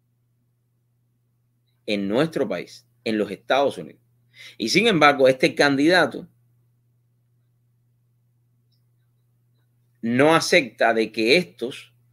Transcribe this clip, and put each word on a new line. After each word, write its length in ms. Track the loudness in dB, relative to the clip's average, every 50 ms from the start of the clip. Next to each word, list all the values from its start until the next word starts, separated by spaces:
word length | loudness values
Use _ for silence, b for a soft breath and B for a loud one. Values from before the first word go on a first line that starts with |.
| _ _ _ _ _ _ _ _ _ _ _ _ _ _ _ _ _ _ _ _ _ _ _ _ _ _ _ _ _ _ _ _ _ _ _ _ _ -6
en 200 | -6 -6 -4 -4
nuestro 400 | -2 -2 -2 -2 -4 -6 -6 -6
país, 380 | -6 -10 -12 -14 -18 -20 _ _ _ _ -10
en 140 | -6 -4 -4
los 140 | -4 -6
Estados 480 | -8 -10 _ -4 -2 0 0 -2 -4 -6
Unidos. 220 | -14 -18 -18 _ _ _ _ _ _ _ B B B B B B
Y 120 | -6 -2
sin 180 | 0 0 0 2
embargo, 400 | 2 4 4 4 4 4 4 2
este 260 | 2 2 0 -2 0
candidato 760 | 2 0 0 2 2 2 2 2 2 0 0 -4 -8 -16 -18 _ _ _ _ _ _ _ _ _ _ _ _ _ _ _ _ _ _ _ _ _ _ _ _ _ _ _ _ _ _ _ _ _ _ _ _ _ _ _ _ _ _ _ _ _ _ _ _ _ _ _ _ _ _ _ _ _ _ _ _ _ _ _ _ _ _ _ _ _ _ _ _ _ _
no 320 | -6 -4 0 2 4 4 4
acepta 600 | 2 2 2 0 0 0 -2 -4 -2 0 0 0
de 180 | 0 -2 -4
que 240 | -2 -2 0 2 2
estos 580 | 2 0 -2 -10 -12 -12 -12 -12 -14 -20 -20 _ _ _ _